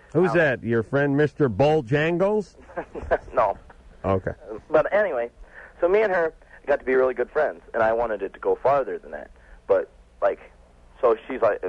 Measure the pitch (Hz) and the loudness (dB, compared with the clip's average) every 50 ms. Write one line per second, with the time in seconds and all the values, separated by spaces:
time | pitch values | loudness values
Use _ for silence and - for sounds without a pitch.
0 | - - - 156 185 185 - 175 160 143 120 - - 113 117 117 107 - 135 139 | -16 -4 0 0 0 2 2 2 2 2 0 -2 -2 -2 -2 -2 -2 -2 -2 0
1 | 143 143 139 143 151 143 - - 147 127 98 90 139 147 156 156 127 107 143 147 | 0 0 2 2 0 0 0 0 0 0 2 2 2 4 4 2 0 0 -2 0
2 | 156 165 175 170 190 202 214 214 - - - - - - - 170 151 - - 156 | 0 0 0 0 0 0 0 -2 -4 -6 -14 -20 -20 -14 -12 -12 -12 -12 -12 -12
3 | - - 165 - - - - 127 113 98 101 - - - - - - - - - | -4 -2 -2 -2 -2 -4 -2 0 0 0 -2 -6 -12 -20 -20 -20 -20 -20 -20 -8
4 | - 95 98 95 - - - - - 101 110 104 - - 156 208 196 - - 208 | -2 -2 -2 0 -2 -6 -10 -10 -14 -14 -14 -14 -10 0 2 2 2 2 0 0
5 | 214 185 139 120 120 120 _ - - - - - - - - - 170 175 196 214 | 0 0 -2 -4 -6 -6 _ -18 -20 -20 -20 -20 -20 -18 -8 -2 0 2 2 2
6 | 220 202 185 175 165 160 - - - - - - - 135 143 127 - 127 131 131 | 2 2 0 0 -2 -2 -4 -10 -20 -20 -20 -14 -2 -2 -2 -2 0 0 2 2
7 | 131 131 123 120 120 - - 151 147 117 82 - - - - 113 110 110 113 113 | 2 2 0 -2 -6 -4 -2 -2 -2 -2 -4 -8 -16 -8 -2 0 0 0 2 0
8 | 120 113 107 98 95 92 - - - 98 92 - - 127 143 139 123 101 90 80 | -2 -4 -4 -6 -8 -10 -10 -6 -2 -2 -2 0 2 2 2 2 0 -4 -8 -10
9 | - 76 78 73 - - - - - - - - _ - 98 92 - - - - | -12 -14 -14 -14 -16 -16 -20 -20 -20 -20 -20 -14 _ 0 0 0 0 -4 -12 -20
10 | - _ _ - 101 98 - - - - - - - _ - - - - - - | -20 _ _ -2 -2 -2 -2 -2 -12 -20 -20 -20 -20 _ -20 -20 -20 -20 -8 0
11 | - 117 110 110 - - 135 113 113 104 101 - - | 2 2 2 2 -4 -10 -4 0 0 0 0 0 -6